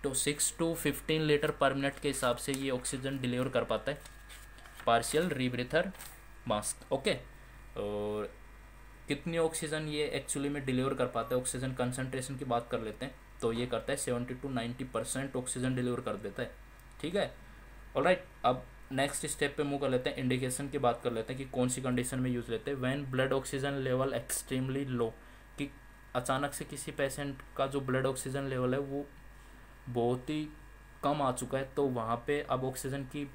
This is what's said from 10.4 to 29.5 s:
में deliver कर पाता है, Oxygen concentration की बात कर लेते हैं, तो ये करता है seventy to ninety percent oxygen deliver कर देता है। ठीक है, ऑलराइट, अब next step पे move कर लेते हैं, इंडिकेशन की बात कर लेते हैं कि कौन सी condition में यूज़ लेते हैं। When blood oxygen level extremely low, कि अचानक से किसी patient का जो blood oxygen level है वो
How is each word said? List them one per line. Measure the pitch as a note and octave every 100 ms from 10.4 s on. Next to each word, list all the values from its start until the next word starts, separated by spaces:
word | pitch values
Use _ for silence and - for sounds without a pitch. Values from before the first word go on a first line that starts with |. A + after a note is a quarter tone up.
| C#3+
में | D3 C#3
deliver | B2+ C3
कर | C#3 B2
पाता | - A2+ B2+
है, |
Oxygen | B2+ B2+ C3
concentration | B2+ B2 B2+ C3 C3 B2+ C3+
की | C3+
बात | A#2+ -
कर | A#2
लेते | A2 G#2 C3
हैं, | - - -
तो | A#2+
ये | A#2 B2
करता | A2+ A2
है | C#3
seventy | - A#2+ B2 B2+
to | C#3
ninety | B2+ A#2 A#2+ C3
percent | A2+ A2+ C3 C#3 B2+
oxygen | B2 B2+ B2+ B2+
deliver | B2 B2
कर | G#2+ G2+
देता | G#2 -
है। | B2 - - - - -
ठीक | D3 F#3+
है, | C#3 - - - - - - C#3
ऑलराइट, | C#3 C#3 - - A#2+
अब | B2+ - - -
next | C3+ C#3 - D3
step | - C#3+ C#3+
पे |
move | C#3+ C#3+
कर | C#3
लेते | B2+ B2
हैं, | C#3
इंडिकेशन | B2+ B2+ C3 B2+ C#3
की | C#3
बात | B2+ -
कर | B2+
लेते | A2+ A2
हैं | C3
कि | C3
कौन | - B2+
सी | B2+
condition | B2+ B2 B2 C3
में | B2+
यूज़ | B2 A2+
लेते | A2 C#3
हैं। | C#3
When | B2+ C#3 C#3
blood | B2+ C3
oxygen | C3+ C3+ C#3 C#3+ C#3
level | C3 B2+ C3+
extremely | A#2+ - - - C3 C3 C3+ C#3
low, | B2 A#2 - - - - -
कि | C#3+ - - - - B2+
अचानक | B2+ C3 C#3+
से | - D#3
किसी | C#3+ -
patient | C3+ C#3 C3 C#3+ C3+ - -
का | C3+
जो | C#3
blood | C3 B2+ B2+
oxygen | C3 C3+ C3+ C#3
level | C3 B2+
है | C3
वो | C#3 C#3 C#3+ - - - -